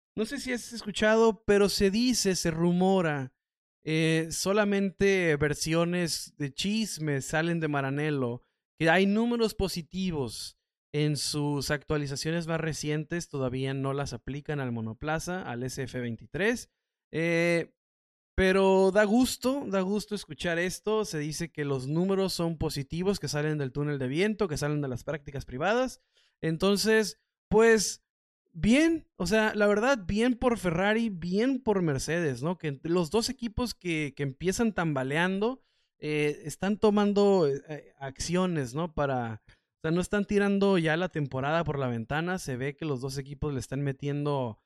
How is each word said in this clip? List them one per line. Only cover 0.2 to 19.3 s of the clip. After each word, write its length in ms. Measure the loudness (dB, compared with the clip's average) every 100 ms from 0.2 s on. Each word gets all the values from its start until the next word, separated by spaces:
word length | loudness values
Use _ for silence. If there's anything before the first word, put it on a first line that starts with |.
| -6
sé 120 | -6
si 160 | -6
has 180 | -6 -6
escuchado, 720 | -12 -8 2 4 6 6 4
pero 260 | 4 4 6
se 200 | 4 2
dice, 440 | 4 2 2 2 0
se 160 | 0
rumora, 840 | 2 2 4 4 4 2 0 -4 _ _ _ _ _
eh, 440 | -2 0 2 2 0
solamente 1040 | -4 0 2 2 2 0 2 2 4 2 2
versiones 1000 | 0 0 0 2 2 0 -2 -4 -8 -8
de 160 | -8
chismes 720 | -4 -2 -2 -2 -4 -2 -2 -2
salen 340 | -2 0 0
de 80 | 0
Maranello, 760 | 0 -2 -2 -2 0 -2 -4 _ _ _ 0
que 100 | 4
hay 180 | 4 4
números 480 | 2 0 0 -2 -2
positivos 1000 | -4 -4 -8 -4 -4 -2 -4 -8 -14 -16 _ _ _
en 240 | -2 0 0
sus 540 | -2 -2 -2 -2 -2
actualizaciones 760 | -4 -2 -4 -2 -6 -4 -4 -4
más 140 | -4
recientes, 680 | -4 -4 -4 -4 -4 -6 -6
todavía 460 | -4 -2 -2 -4
no 200 | -2 -4
las 200 | -4 -6
aplican 460 | -8 -10 -10 -6 -4
al 120 | -4
monoplaza, 680 | -4 -6 -6 -4 -4 -4 -8
al 220 | -8 -6
S 180 | -6 -6
F 180 | -8 -6
veintitrés, 720 | -6 -8 -8 -2 0 -2 -6 _ _ _ _
eh, 600 | -4 0 2 2 0 -2 _ _ _ _ _ _ 2
pero 560 | 4 6 6 6 6
da 120 | 4
gusto, 640 | 4 4 2